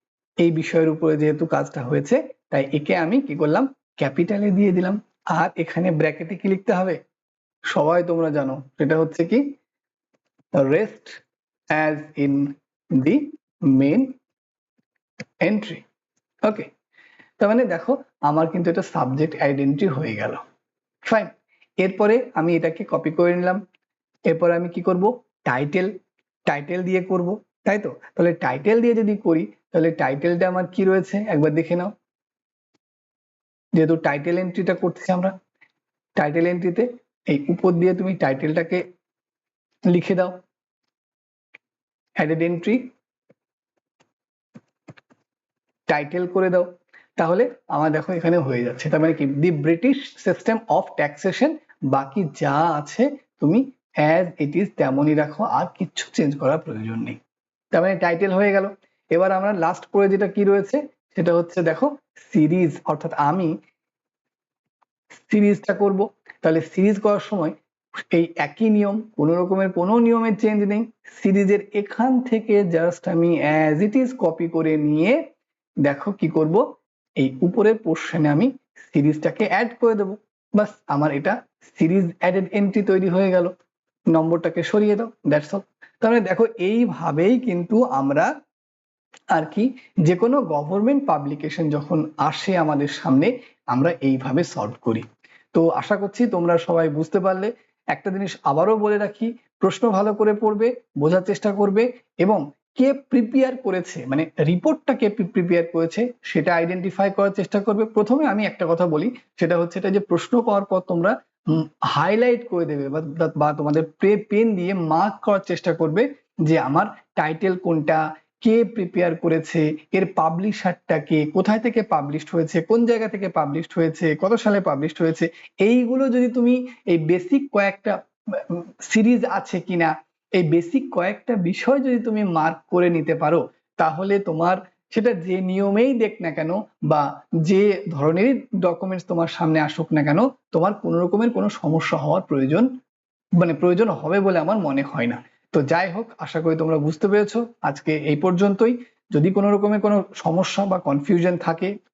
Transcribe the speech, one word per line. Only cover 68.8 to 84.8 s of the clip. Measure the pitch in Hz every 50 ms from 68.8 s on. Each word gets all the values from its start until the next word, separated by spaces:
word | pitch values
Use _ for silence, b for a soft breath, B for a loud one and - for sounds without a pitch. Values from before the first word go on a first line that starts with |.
| 208 202 202 220 220 - _
কোনো | - 147 151 170
রকমের | 175 180 185 196 190 190 190 185
কোনো | 175 175 185 220 240
নিয়মের | 233 233 233 226 226 226 214
চেঞ্জ | - - 220 214 208 202
নেই। | 196 208 208 233 220 - _ _ - - - -
সিরিজের | 196 185 202 202 190 208 202 202 - -
এখান | 208 202 - - - 233 262 262 247
থেকে | 254 - - 220 220 - 208 202 202
just | 175 170 160 165 175 175 - - 180
আমি | 170 165 170 170 170 151 135
as | 147 151 156 156 156 151 151 196
it | 214 208
is | 269 262 247 254 -
কপি | 220 165 160 165 175 165
করে | 165 165 160 160 160
নিয়ে | 151 147 151 151 156 165 196 254 320 320 - _ _ _ _ _ _ _ _ _ -
দেখো | 143 143 143 139 - 208 196
কি | - - 160
করব, | - 160 156 156 165 208 262 - - _ _ _ _ _ _ _ _
এই | - 135 131 131 -
উপরের | - 175 180 - 202 214 226 220
পোর্শনে | - 165 160 160 - - - 165 151 151
আমি | 147 156 214 269 254 - _ _ _
সিরিজটাকে | - - _ _ 160 143 151 151 151 - 165 147 - 214
অ্যাড | 190 175 196 240 233 240 -
করে | - 233 220
দেবো। | 208 202 190 202 214 _ _ _ _ _ _ -
বাস, | 208 208 208 - _ _
আমার | - - 143 151 156 139
এটা | 139 135 - 208 247 - _ _ _ _ _ _ -
সিরিজ | - 160 180 196 185 170 - -
অ্যাডেড | - 180 180 196 185 175 -
এন্ট্রি | 208 202 196 196 220 202
তৈরি | - 190 185 185 190
হয়ে | 170 185 196 190
গেল। | 180 185 175 175 190 - _ _ _ _ _ _ _ _ _ -
নম্বরটাকে | 160 165 160 160 165 170 165 165 160 175 160
সরিয়ে | - - 214